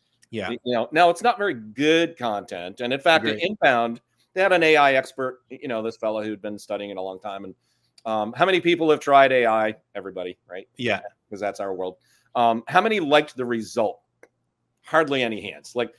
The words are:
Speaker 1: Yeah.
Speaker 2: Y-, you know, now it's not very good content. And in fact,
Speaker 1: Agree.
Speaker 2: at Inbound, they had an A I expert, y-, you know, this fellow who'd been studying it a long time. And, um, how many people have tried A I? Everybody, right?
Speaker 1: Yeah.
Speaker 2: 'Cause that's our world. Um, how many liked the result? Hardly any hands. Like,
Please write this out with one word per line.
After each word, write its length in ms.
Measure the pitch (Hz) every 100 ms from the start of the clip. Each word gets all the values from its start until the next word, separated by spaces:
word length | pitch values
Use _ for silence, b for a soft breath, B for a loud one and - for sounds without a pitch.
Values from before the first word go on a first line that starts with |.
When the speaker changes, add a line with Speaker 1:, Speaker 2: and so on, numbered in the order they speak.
| _ _ _
Speaker 1:
Yeah. 200 | 110 92
Speaker 2:
Y-, 80 | 120
you 100 | 123
know, 140 | 120 117
now 180 | 151 175
it's 120 | 170
not 140 | 233 208
very 160 | 202
good 640 | 127 107 107 147 165 165 165
content. 640 | 120 101 92 95 87 101
And 120 | 120
in 80 | 135
fact, 260 | 175 160 110
Speaker 1:
Agree. 160 | 107
Speaker 2:
at 60 | 170
Inbound, 520 | 214 156 123 117 117 _ _ _
they 100 | -
had 100 | 190
an 100 | 180
A 140 | 160 156
I 180 | 143
expert, 460 | 131 131 - 131 127 _
y-, 80 | 131
you 40 | 143
know, 140 | 113
this 140 | 110 -
fellow 260 | 110 110
who'd 180 | 107 107
been 160 | 104 104
studying 320 | - 101 101
it 80 | 95
a 40 |
long 160 | 95 95
time. 240 | 104 98
And, 100 | 98 92 _ _ _ _ 113
um, 260 | 110 107 120
how 100 | 180
many 140 | 185
people 280 | 170 165 160
have 80 | 147
tried 320 | - 139 135
A 140 | 131 117
I? 280 | 110 110 110 _ 104
Everybody, 420 | 95 90 90 90 _
right? 200 | 90 107 -
Speaker 1:
Yeah. 240 | 120 98 101 - _
Speaker 2:
'Cause 120 | 104
that's 180 | 101 95
our 160 | 98
world. 220 | 92 92 92 _ _ _ 123
Um, 260 | 117 113 -
how 120 | 170
many 200 | 214 214
liked 340 | 151 147 151 -
the 80 |
result? 580 | 123 117 107 117 107 - _ _ _ _ _ _ _ _
Hardly 400 | - 156 156 135
any 180 | 120 107
hands. 360 | 95 76 - 120
Like, 160 | 117